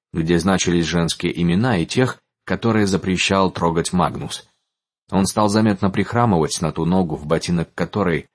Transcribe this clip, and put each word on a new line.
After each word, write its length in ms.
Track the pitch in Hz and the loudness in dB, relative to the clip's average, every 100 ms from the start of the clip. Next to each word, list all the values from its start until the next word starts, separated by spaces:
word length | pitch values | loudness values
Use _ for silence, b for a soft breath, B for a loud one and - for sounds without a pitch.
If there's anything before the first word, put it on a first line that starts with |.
| _ | _
где 260 | 90 82 85 | -4 2 2
значились 460 | 87 90 - 87 82 | 2 2 2 0 0
женские 540 | 85 82 - 87 80 | 0 -2 -2 -4 -2
имена, 360 | 87 90 127 98 | 0 2 2 0
и 80 | - | 0
тех, 360 | 123 127 - _ _ - | 0 0 -2 _ _ -6
которые 420 | 92 113 110 101 | -2 0 2 2
запрещал 640 | 92 92 90 - 98 92 | 0 0 -2 2 2 2
трогать 420 | - 85 82 82 | 0 0 0 -2
Магнус. 540 | 90 73 - 76 - - _ _ _ _ _ _ | 0 0 -2 -10 -12 -14 _ _ _ _ _ _
Он 140 | 95 95 | 0 0
стал 240 | 107 107 | 0 2
заметно 400 | 107 110 98 101 | 2 2 2 0
прихрамывать 720 | 104 95 120 120 87 73 - | -2 -2 0 2 2 0 -2
на 100 | 80 | -4
ту 140 | 76 80 | -2 0
ногу, 300 | 92 85 73 | 0 0 -4
в 100 | 76 | -2
ботинок 480 | 80 - 87 82 | -2 0 -2 -2
которой 540 | - 82 104 90 76 - | -4 -4 -2 0 -2 -4